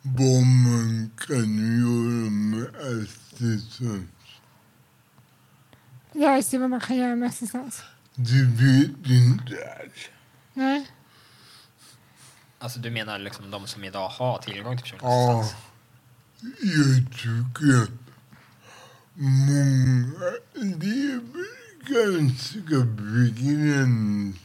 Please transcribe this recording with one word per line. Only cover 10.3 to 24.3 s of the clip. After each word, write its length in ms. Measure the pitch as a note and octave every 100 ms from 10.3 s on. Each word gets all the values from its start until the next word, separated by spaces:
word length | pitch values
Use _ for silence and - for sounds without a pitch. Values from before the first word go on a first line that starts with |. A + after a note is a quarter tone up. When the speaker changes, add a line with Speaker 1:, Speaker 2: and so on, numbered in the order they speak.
| _ _
Speaker 2:
Nej. 320 | - C4 C#4+ C#4 - _ _ _ _ - - _ _ - _ _ _ - _ _ _
Speaker 3:
Alltså, 200 | - B2
du 120 | A#2+
menar 280 | A#2 G#2+ G#2
liksom 320 | G2 - G2+
de 160 | G2+ G2
som 180 | -
idag 240 | G2 G2 F#2
har 300 | - B2+ G#2+
tillgång 380 | - G2 A2 B2+
till 40 |
personlig 200 | - - B2+
Speaker 1:
Ja. 340 | B2 B2 A#2
Speaker 3:
assistans? 220 | A2 - - _ _ _ _ _ _ _ A3+ C4+
Speaker 1:
Jag 520 | A#3 D#3 C#3 C3 B2 -
tycker 640 | A#2 A#2 B2 A#2+ D3 B2+
att 80 | G#2+ - - - _ - _ _ - - - - _
många 1160 | - C#3 C3+ C#3 C#3+ C#3 C3 C3 B2+ B2 E3 F3+ A3+ _
lever 920 | - G#3 E3+ F#3 B3 C#4 B3+ A#3 D4+ G4 B4 A#4 F4 B3+
ganska 960 | B3+ G#3+ F3+ C#3+ B2+ - A3 D#3+ C#3+
begränsat. 1500 | A#2+ G#2+ G#2 A2+ A#2+ G#2+ C3+ D3 D3+ C#3+ C3 A#2 G#2+ G#2 G2+